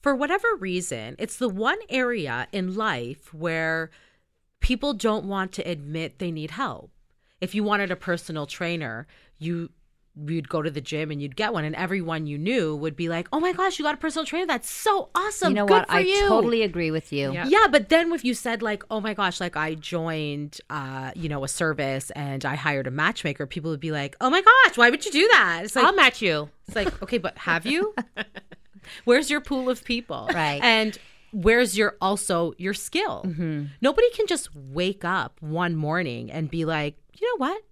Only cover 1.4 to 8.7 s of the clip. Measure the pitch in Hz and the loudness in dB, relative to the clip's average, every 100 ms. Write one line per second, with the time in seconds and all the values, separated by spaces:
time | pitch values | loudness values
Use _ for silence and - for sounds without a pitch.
1.4 | 247 190 220 392 427 262 247 240 143 120 | -4 0 -2 -2 -2 -2 0 -2 -4 -4
2.4 | 123 202 185 190 220 139 120 143 - 160 | -4 -4 -4 -2 -2 -2 -6 -12 -16 -8
3.4 | 165 160 160 160 160 _ _ _ _ _ | -4 -2 -2 -2 -4 _ _ _ _ _
4.4 | _ _ - 247 285 220 233 214 190 196 | _ _ 0 2 0 0 0 0 -2 -4
5.4 | 190 - - 165 143 160 160 - 180 160 | -4 -6 -8 -8 -6 -8 -8 -6 -6 -6
6.4 | 156 165 254 123 - _ _ _ _ _ | -8 -6 -6 -6 -14 _ _ _ _ _
7.4 | 185 208 208 202 196 180 - 170 - 156 | -4 -2 2 2 0 -2 -2 -4 -4 -6
8.4 | 143 - 170 | -6 -4 -4